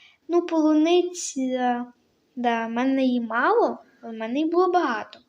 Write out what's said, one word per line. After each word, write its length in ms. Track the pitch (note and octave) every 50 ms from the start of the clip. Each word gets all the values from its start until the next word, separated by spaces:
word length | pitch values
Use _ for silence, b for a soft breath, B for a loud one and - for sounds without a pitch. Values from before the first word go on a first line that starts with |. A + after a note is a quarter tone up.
| B B B B B -
Ну, 140 | E4 F4
полуниця, 1400 | F4 E4+ E4 D#4+ D#4 D#4 D#4 D4+ D#4 E4 F4 F4+ F4 F4+ F4+ - - - - C4+ C4 B3+ B3+ B3+ B3 B3 A#3+ A#3+ B3 B3 - _ _ _ _ _ _ _ -
да, 320 | B3 A#3+ A#3+ A#3 A3+ A3+ A3+
в 20 |
мене 340 | A3+ A#3 B3+ C4+ C4+ C4+ C4
її 180 | B3+ B3 B3
мало, 560 | A#3 A3+ A3+ A#3+ C#4 F4 G#4+ A#4+ F4+ B3+ A#3 - - _ _ _
але 120 | - A#3 A3+
в 40 | A3
мене 160 | A3 A3+ B3 C#4+
її 120 | D#4+ D#4+
було 200 | E4+ F4 F#4 F4+
багато. 480 | F4 F4+ E4 C4 A3+ G#3+ G#3+ - - - _